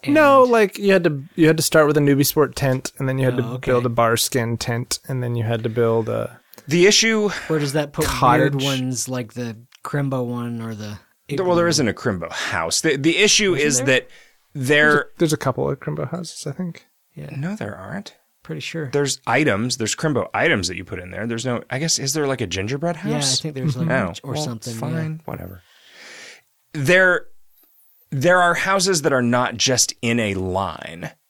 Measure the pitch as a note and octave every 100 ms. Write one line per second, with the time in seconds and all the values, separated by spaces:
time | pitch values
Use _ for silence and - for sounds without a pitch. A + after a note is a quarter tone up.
0 | - D4 D4 C#4 B3+ A#3 G3+ - G3+ F#3+
1 | E3+ C#3+ C#3+ - D#3 D#3+ D3+ D#3+ D3+ D3+
2 | C#3+ C#3 C#3+ - C3+ - C#3 C3 - -
3 | C3+ C3 B2+ B2 B2 B2+ C3 B2 B2 A#2
4 | A#2 A#2 - C3 A#2 A#2 - A#2 B2 -
5 | - B2+ B2 A#2+ A2+ A#2 A2+ A#2 A#2 A2+
6 | A2 A2+ A2 - _ - - E3 F#3 G#3
7 | A3 A3 G#3 - - D#3+ D3 C#3+ C#3+ -
8 | D#3 - C3 B2 C#3 C#3 C#3 C3+ B2+ B2
9 | B2+ B2+ A2+ A#2+ A#2+ A2+ A#2+ _ - D3
10 | C#3 C3 A#2+ A#2+ A#2+ A#2 A2+ G#2+ G#2+ G#2
11 | _ _ _ D3 F#3 E3+ E3+ D#3 A#2+ F#2
12 | B2+ F#2 D#2+ - - F2+ E2 - D#3+ C#3
13 | D3+ D#3+ G#3 - G3+ D#3+ D3 C3 D#3 B2+
14 | - - _ _ _ C#3+ B2+ D3 D3+ D3
15 | - - E3 D3 C#3 B2+ C#3 C#3 - D3+
16 | C#3+ F3 E3+ - - C3+ F3+ E3 _ _
17 | _ - D3 - D#3 G#3+ G#2 G2 G2 F#3+
18 | G3+ _ _ _ - D#3 - E3 C#3+ C#3
19 | C#3+ C3 - A#2+ D3+ G2 A#2+ - A2 -
20 | D#3+ B2+ F2+ G2 D3 C3 F2 F2 F#2 F#2
21 | F2+ F#2 A2+ A#2 B2+ A#2+ - B2+ D#3+ -
22 | C3+ D3+ C#3+ B2+ G#2 F#2+ G2+ C#3 E3+ E3
23 | F3+ D3+ C#3 - D#3+ C#3 C#3 C3 E3 C3
24 | F#2 E2 - D3 D3+ A2+ A#2+ A2+ C#3 D#3+
25 | D#3+ D#3+ - - F2 F#2 _ _ _ -
26 | - - - - _ _ _ D#3 C3+ F3+
27 | F#3 F3 - - - _ _ _ _ _
28 | _ C#3 D3+ F3+ F3 E3+ F#3+ G3 F#3 F3
29 | D3 C3+ A#2+ B2 B2 A2 - B2 - -
30 | A#2+ A#2 G#2+ F#2+ F#2 F#2 F#2+ D#2 - E2
31 | - _ _